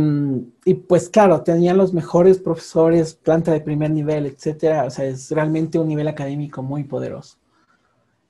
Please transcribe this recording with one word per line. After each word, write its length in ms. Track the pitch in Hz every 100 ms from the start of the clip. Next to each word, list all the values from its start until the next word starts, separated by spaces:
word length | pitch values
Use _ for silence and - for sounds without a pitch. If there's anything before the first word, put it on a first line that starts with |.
| 151 147 143 127 - _ 180
y, 80 | 180
pues, 340 | - 175 175
claro, 320 | 220 202 151
tenían 360 | - 170 175 190
los 160 | 185
mejores 440 | 170 - 175 185 185
profesores, 800 | 165 165 - 165 165 170 156 -
planta 360 | 165 165 165
de 80 | 156
primer 300 | 156 151 151
nivel, 380 | 156 147 151 143
etcétera. 560 | - 156 151 160 156
O 80 | 135
sea, 140 | 143 135
es 260 | 131 -
realmente 480 | 156 156 160 160 170
un 80 | 156
nivel 200 | 151 151
académico 540 | 147 139 147 147 -
muy 220 | 131 147
poderoso. 540 | 135 127 123 - - _ _ _ _ _ _ _ _ _